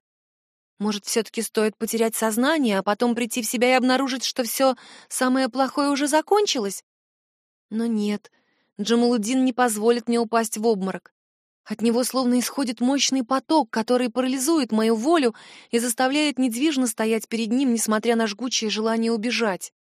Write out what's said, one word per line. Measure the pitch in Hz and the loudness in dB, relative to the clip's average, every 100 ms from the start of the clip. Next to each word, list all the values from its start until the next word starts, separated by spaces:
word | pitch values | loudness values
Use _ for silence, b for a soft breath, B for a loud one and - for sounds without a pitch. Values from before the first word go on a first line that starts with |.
| _ _ _ _ _ _ _ _ | _ _ _ _ _ _ _ _
Может, | 208 208 - | -4 -4 -4
всё-таки | - 214 - | -4 -4 -6
стоит | 214 - 214 - | -4 0 -2 -2
потерять | 220 226 226 | -6 0 0
сознание, | - 226 220 262 320 254 196 | 0 -2 0 0 2 2 0
а | |
потом | 196 208 247 | 0 0 0
прийти | 233 240 254 | 0 -2 -4
в | 220 | -4
себя | 247 247 | 0 4
и | 254 | 4
обнаружить, | 247 254 269 254 | 4 2 0 -4
что | - - | -6 -4
всё | 233 - 269 254 B B B | -4 2 2 0 B B B
самое | - 262 254 262 | -2 0 2 0
плохое | 247 269 - 285 | 0 -2 0 0
уже | 285 285 | 0 2
закончилось?" | 302 311 403 415 269 202 - _ _ _ _ _ _ _ _ _ | 0 2 2 2 0 -4 -6 _ _ _ _ _ _ _ _ _
Но | 220 233 | -4 -2
нет, | 220 208 208 - _ _ _ _ _ | -2 -2 -4 -8 _ _ _ _ _
Джамалуддин | 202 233 240 240 208 262 | 0 2 4 2 0 0
не | 262 | 0
позволит | 247 247 214 220 240 226 | 2 0 2 2 0 0
мне | 233 | -2
упасть | 226 233 226 - | 0 0 -2 -2
в | 220 | 0
обморок. | 214 185 180 - _ _ _ _ _ | 0 -2 -8 -14 _ _ _ _ _
От | - 220 | -12 -2
него | 226 233 | 0 2
словно | 254 247 247 247 | 0 0 2 2
исходит | 226 - 262 240 | 0 -4 -4 -2
мощный | 247 277 - 269 | 0 0 0 -2
поток, | 240 269 - 320 220 | 0 -2 2 0 2
который | - 220 247 247 | -2 0 2 0
парализует | 240 262 262 262 330 254 | -2 -2 -2 0 0 2
мою | 220 220 226 | 0 2 0
волю | 247 339 254 220 B B B | 2 2 2 -2 B B B
и | 233 | -2
заставляет | 240 - 262 285 302 262 | -2 0 0 2 0 0
недвижно | 254 226 302 277 254 | -2 0 0 0 -2
стоять | - 220 220 - | 0 -2 -2 -2
перед | 226 226 | -4 -2
ним, | 240 277 | 0 0
несмотря | 226 220 220 220 233 | 0 0 0 2 0
на | 226 | 0
жгучее | 202 247 - 220 | -4 -6 -4 -4
желание | 202 220 226 226 | -2 -2 0 0
убежать. | 226 220 220 226 180 - _ | -2 -2 -2 -2 -4 -8 _